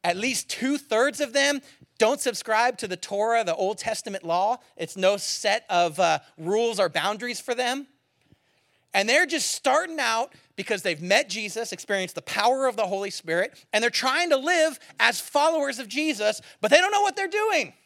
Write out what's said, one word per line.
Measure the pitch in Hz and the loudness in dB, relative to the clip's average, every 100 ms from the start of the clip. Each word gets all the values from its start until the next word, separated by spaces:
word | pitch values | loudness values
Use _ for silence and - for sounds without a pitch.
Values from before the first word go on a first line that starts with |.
At | 175 180 | -2 -2
least | 240 247 - | -2 -4 -6
two-thirds | - 262 285 - 220 269 220 | -6 -2 -4 0 0 0 0
of | 277 | -2
them | 269 277 285 - _ - _ | 2 2 0 -8 _ -20 _
don't | 220 269 | 2 2
subscribe | 254 208 - 220 247 247 | -2 -4 -2 2 2 0
to | 214 | -4
the | 180 | -8
Torah, | - 202 220 233 | -6 -2 2 2
the | 190 | 0
Old | 165 190 214 | -2 -2 -4
Testament | - 220 226 190 | -6 -6 -6 -8
law. | 170 175 202 247 _ - | -2 0 0 -2 _ -12
It's | 165 - | -10 0
no | 185 202 | 2 2
set | - - 208 220 - | -4 -2 0 0 0
of, | 175 175 156 | 2 2 2
uh, | 170 151 - - | 2 2 -4 -10
rules | 160 214 233 208 | -2 0 0 0
or | 185 | 0
boundaries | 165 185 214 240 240 | 0 -2 -2 -8 -8
for | - | -6
them. | 240 247 269 269 _ _ _ _ _ _ _ _ _ _ | -4 -2 -4 -8 _ _ _ _ _ _ _ _ _ _
And | 196 208 | 0 2
they're | 277 359 | 2 2
just | 320 - | 0 -4
starting | - 269 285 359 320 | -2 2 2 0 -4
out | 240 226 262 - _ - | -2 0 -2 -8 _ -10
because | 190 202 | -4 -2
they've | 196 156 | -2 -4
met | 175 214 262 | 2 2 2
Jesus, | 202 214 226 226 | -6 -6 -8 -8
experienced | 185 - 196 180 - | -10 -4 -4 -4 -8
the | |
power | - - 220 262 262 | -6 0 2 2 0
of | 214 | 0
the | 196 | -2
Holy | 196 196 | -2 -6
Spirit, | - 160 170 202 - _ | -8 -4 -2 -2 -8 _
and | 220 | 0
they're | 240 | 0
trying | - 254 294 349 | 0 0 0 2
to | 277 | 2
live | 285 349 311 269 - - | 2 2 2 0 -20 2
as | 226 202 | 2 2
followers | - 294 311 320 277 240 | -2 2 2 2 -2 -6
of | 226 | -8
Jesus, | 240 311 214 208 208 - - | -4 -2 0 0 -2 -12 -4
but | - | 6
they | 302 | 6
don't | 381 | 6
know | 403 | 2
what | 403 392 | 2 0
they're | 381 | -2
doing. | 415 427 339 202 _ | 0 0 0 -2 _